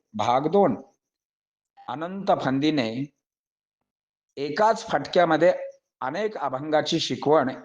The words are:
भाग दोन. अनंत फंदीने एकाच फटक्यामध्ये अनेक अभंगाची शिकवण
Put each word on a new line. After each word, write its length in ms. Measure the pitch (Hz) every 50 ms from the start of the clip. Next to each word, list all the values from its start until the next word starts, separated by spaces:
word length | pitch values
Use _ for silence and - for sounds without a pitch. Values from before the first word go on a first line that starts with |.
| _ _ -
भाग 320 | 104 104 117 123 135 147
दोन. 300 | 156 170 202 196 147 107 - - - _ _ _ _ _ _ _ _ _ _ _ _ _ _ _ _ _ _ - -
अनंत 420 | 120 147 165 180 190 196 196 196 175 139
फंदीने 640 | 131 135 131 135 139 156 156 143 117 110 113 127 139 151 _ _ _ _ _ _ _ _ _ _ _ _ _ _ _ _ _ _ _ _ _ _ _ _ _
एकाच 500 | 131 139 147 147 - 214 220 226 208 - -
फटक्यामध्ये 640 | 165 147 135 - - 180 175 165 160 151 165 180 180 - - - - _ _ _ _ _
अनेक 360 | 127 131 151 190 214 214 214
अभंगाची 600 | - 143 135 127 131 147 156 151 151 147 - 170 160
शिकवण 480 | - - 131 123 - 139 151 160 131 127 127 -